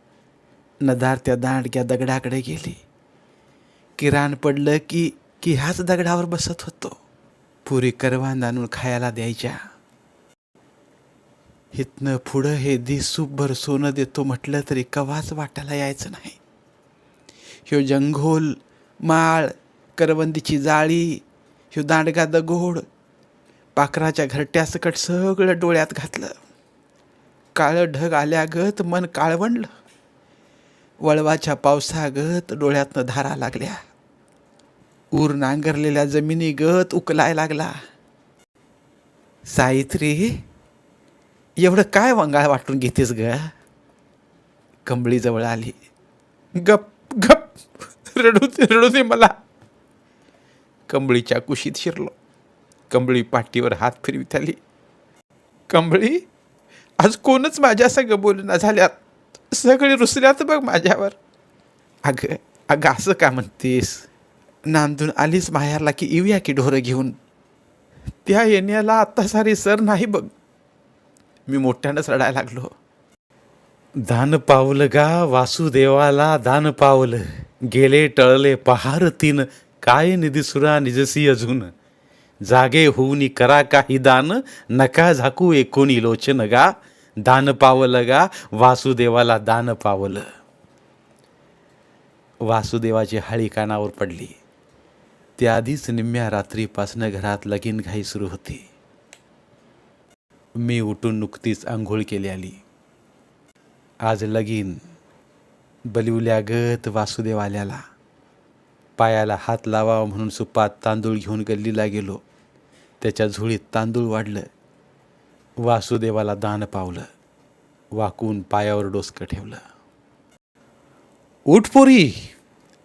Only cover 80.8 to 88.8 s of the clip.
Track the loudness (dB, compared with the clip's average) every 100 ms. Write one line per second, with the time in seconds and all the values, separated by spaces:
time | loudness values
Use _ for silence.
80.8 | 2 0 0 2 2 2 0 -4 -6 -14
81.8 | _ _ _ _ _ -10 2 4 6 6
82.8 | 4 4 0 0 0 2 4 6 6 4
83.8 | 4 2 4 4 4 -2 -6 -14 -4 2
84.8 | 2 4 4 4 0 2 4 4 4 4
85.8 | 4 4 2 0 0 -2 2 4 4 2
86.8 | -10 _ _ -4 4 4 4 6 6 6
87.8 | 4 2 4 4 2 0 -8 4 6 6